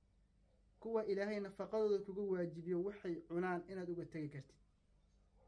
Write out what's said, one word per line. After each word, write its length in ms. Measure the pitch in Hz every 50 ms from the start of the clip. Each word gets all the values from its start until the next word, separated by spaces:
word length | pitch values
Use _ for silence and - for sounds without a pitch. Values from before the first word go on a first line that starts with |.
| _ _ _ _ _ _ _ _ _ _ _ _ _ _ _ _
kuwa 260 | - 220 226 220 220
Ilaahay 340 | 208 196 196 202 208 214 208
nafaqadooda 640 | 202 185 196 - 190 190 220 220 214 208 202 190 -
kugu 260 | 196 185 208 202 196
waajibiyo 520 | 185 180 170 160 156 170 165 175 180 170 185
waxay 320 | 202 202 - - 185 170 156 - -
cunaan 360 | 165 175 185 180 180 170 170 -
inaad 220 | 196 190 175 175
uga 160 | 170 175 170
tegi 240 | 165 - 160 151 147
kartid. 300 | 151 143 - - - - - _ _ _ _ _ _ - _ _ _ _ _ _ _ - -